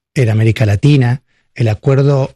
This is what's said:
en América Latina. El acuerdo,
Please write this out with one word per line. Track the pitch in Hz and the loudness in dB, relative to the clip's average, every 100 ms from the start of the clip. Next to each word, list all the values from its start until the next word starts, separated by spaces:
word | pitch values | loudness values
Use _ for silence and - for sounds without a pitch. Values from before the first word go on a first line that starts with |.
| _ | _
en | - 113 | -4 -2
América | 107 113 104 104 | 0 0 0 0
Latina. | 101 143 147 120 127 _ _ _ - | 0 2 2 0 -4 _ _ _ -4
El | 117 | -4
acuerdo, | 107 143 135 143 139 135 | -2 -2 0 0 0 -2